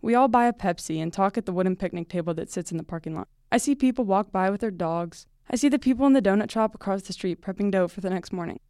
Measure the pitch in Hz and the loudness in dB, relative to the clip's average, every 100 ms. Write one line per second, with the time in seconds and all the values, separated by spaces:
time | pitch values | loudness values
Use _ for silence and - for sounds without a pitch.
0 | 220 240 262 240 240 240 196 175 - 160 | 2 4 6 6 4 2 -2 -2 -4 -4
1 | 160 170 196 214 214 180 185 185 185 175 | -4 0 0 0 -4 0 0 0 -4 -6
2 | 170 180 165 165 170 - 175 165 160 165 | -6 -4 -4 -4 -6 -8 -6 -8 -8 -10
3 | 160 160 - _ _ 240 - 277 254 247 | -8 -10 -10 _ _ 0 2 2 2 2
4 | 220 190 208 196 190 202 226 175 170 165 | 0 0 0 0 0 0 -4 -4 -2 -2
5 | 170 - - _ _ 240 285 262 - 247 | -4 -10 -20 _ _ 0 2 2 2 2
6 | 277 269 196 196 208 - 220 - - 196 | 6 6 6 2 0 0 -2 -2 -6 -6
7 | 185 185 190 170 - 185 202 196 175 - | -6 -6 -6 -6 -8 -4 0 2 0 -2
8 | 185 180 170 185 165 - | -4 -6 -6 -8 -8 -10